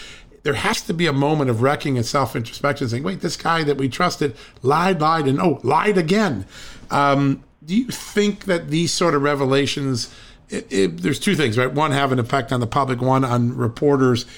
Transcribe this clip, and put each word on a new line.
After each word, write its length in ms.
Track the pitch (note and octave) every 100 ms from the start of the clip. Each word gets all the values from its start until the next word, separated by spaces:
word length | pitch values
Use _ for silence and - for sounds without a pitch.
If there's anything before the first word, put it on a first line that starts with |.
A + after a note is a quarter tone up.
| - - - -
there 120 | C#3+
has 260 | A2 G3 -
to 120 | -
be 120 | E3 E3
a 60 |
moment 380 | C3+ C#3+ D#3 C3
of 100 | A2+
reckoning 360 | C3+ D3 D3 B2+
and 80 | A2+
self-introspection, 840 | C#3+ - B2+ A#2 - C#3+ - B2+
saying, 140 | A#2+
"Wait, 180 | F3 F#3
this 160 | F3 -
guy 260 | D#3+ E3
that 140 | D3 C3+
we 120 | C3+
trusted 440 | - F3 - C#3+ - - -
lied, 380 | B2+ D#3 F#3+ E3+
lied, 240 | D#3 D#3+ D3
and, 100 | C#3+
oh, 200 | F3+ C3
lied 360 | A#2+ D3+ G#3+ F#3
again." 480 | D#3+ G#3 G3 G2+ - - - - -
Um, 520 | C#3 C#3+ C#3 C#3 C3 - _
do 100 | D3+ G#3+
you 120 | B3
think 560 | - - G#3 G#3 G3+
that 240 | F#3 F3 D3
these 220 | D#3+ E3+
sort 240 | - E3+
of 60 | C#3+
revelations, 920 | C#3+ C#3 C3 C#3 C#3 D3 C3+ A#2+ - - - - -
it, 180 | G3+ -
it, 300 | F#3+ F#3 E3+
there's 180 | F3+ C3+
two 140 | G#3 D#3
things, 220 | B2+ A2+
right? 120 | B2+
One, 220 | C#3 D3+
have 180 | C#3 C#3
an 80 | B2
effect 340 | A#2 C#3 -
on 60 | B2
the 60 | A2+
public, 360 | C#3+ B2+ A#2+
one 200 | B2+ C3
on 320 | B2+ A#2+ A#2+
reporters. 720 | B2+ A#2 - D3 C#3 B2+ A#2+ -